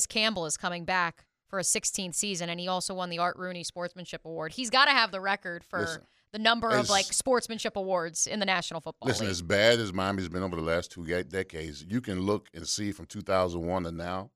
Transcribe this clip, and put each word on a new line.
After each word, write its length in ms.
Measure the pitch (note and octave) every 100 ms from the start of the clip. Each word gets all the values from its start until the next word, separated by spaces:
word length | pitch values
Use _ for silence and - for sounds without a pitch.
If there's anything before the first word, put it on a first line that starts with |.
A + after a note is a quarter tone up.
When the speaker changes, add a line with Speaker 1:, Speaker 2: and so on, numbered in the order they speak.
| -
Speaker 1:
Campbell 360 | A3 A3 G3 D#3+
is 120 | -
coming 260 | F#3 F3
back 420 | E3+ F#3 E3+ - _ _ -
for 120 | G3
a 40 |
sixteenth 520 | E3+ A3 - - F3+ -
season, 340 | G#3 F3+ E3+
and 100 | E3+
he 80 | F3+
also 260 | F#3 F#3
won 160 | F#3 F3+
the 100 | E3+
Art 160 | F3 -
Rooney 260 | F#3 F3
Sportsmanship 580 | D#3+ F3+ F3 F3+ E3+ D#3+ D#3+
Award. 280 | E3 D#3+
He's 160 | G3 A#3+
gotta 220 | B3+ C#4+
have 200 | C4 A3
the 80 | F#3+
record 420 | G3 G3 F3+ E3+ -
for 160 | F3+
Speaker 2:
Listen, 200 | E3+ D#3+ - _ _
Speaker 1:
the 80 | G#3+
number 300 | A3 A#3 A3+
of, 60 | G#3
Speaker 2:
as 100 | G#3
Speaker 1:
like, 160 | G3 F#3+
sportsmanship 680 | - C4+ B3 - A3+ A3 G#3
awards 500 | F#3+ F#3 E3+ D#3+ -
in 140 | G#3+
the 60 | G3
National 340 | F3+ - E3
Football 280 | D#3+ - C3
Speaker 2:
Listen, 160 | G#2 G#2+
Speaker 1:
League. 60 |
Speaker 2:
as 100 | F2
bad 380 | E2+ G2+ A2 A#2+
as 120 | G#2+
Miami's 380 | F#2 F#2+ G2 F2
been 140 | F2+
over 120 | F#2+ E2+
the 60 |
last 300 | D#2+ E2+ -
two 120 | F2+ E2
ga-, 180 | F2+
decades, 600 | F#2 F#2+ F#2+ D#2+ D#2+ C#2
you 160 | E2 A#2+
can 220 | A#2 F#2
look 260 | F#2+ G#2 -
and 120 | E2+ D#2+
see 240 | - G#2
from 120 | F#2+ E2+
two 160 | G#2
thousand 440 | F#2 F#2+ F#2 F2 E2
one 160 | F#2
to 80 | E2+
now 380 | E2+ E2+ F#2+ G2